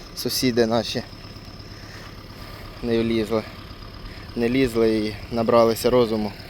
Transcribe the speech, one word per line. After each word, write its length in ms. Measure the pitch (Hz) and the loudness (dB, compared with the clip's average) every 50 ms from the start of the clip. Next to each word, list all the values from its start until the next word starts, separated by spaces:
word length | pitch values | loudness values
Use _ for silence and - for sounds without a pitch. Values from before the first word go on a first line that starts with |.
| - - - | -16 -14 -10
сусіди 500 | - - 123 - - - 127 113 120 117 | -6 -4 -2 0 2 2 4 4 4 4
наші, 360 | 110 117 117 104 - - 123 - - - - - - - - - - - - - - - - - - - - - - - - - - - - - - - - - - - - | 4 4 2 0 0 -4 -6 -6 -8 -12 -16 -16 -16 -16 -16 -16 -16 -16 -16 -16 -16 -16 -16 -16 -16 -16 -16 -16 -16 -16 -16 -18 -16 -16 -16 -16 -16 -14 -14 -14 -14 -12 -6
не 180 | - 120 117 113 | -2 2 2 2
влізли. 420 | 113 113 113 113 110 104 113 110 107 - - - - - - - - - - - - - - - - - - | 2 2 2 0 2 2 0 0 -2 -4 -10 -14 -16 -16 -16 -16 -16 -16 -14 -14 -14 -14 -14 -14 -14 -8 -2
Не 120 | 120 117 117 | 0 0 2
лізли 500 | 123 135 135 120 113 117 113 113 110 110 | 4 4 2 4 4 4 4 4 4 2
і 180 | 107 107 107 - - - | 0 -2 -4 -8 -10 -4
набралися 600 | 120 117 113 113 117 117 117 113 113 - - 120 | -2 0 2 6 6 8 8 6 4 4 2 4
розуму. 420 | 120 127 120 107 113 110 104 104 104 - - | 6 6 6 4 2 0 0 -2 -6 -8 -10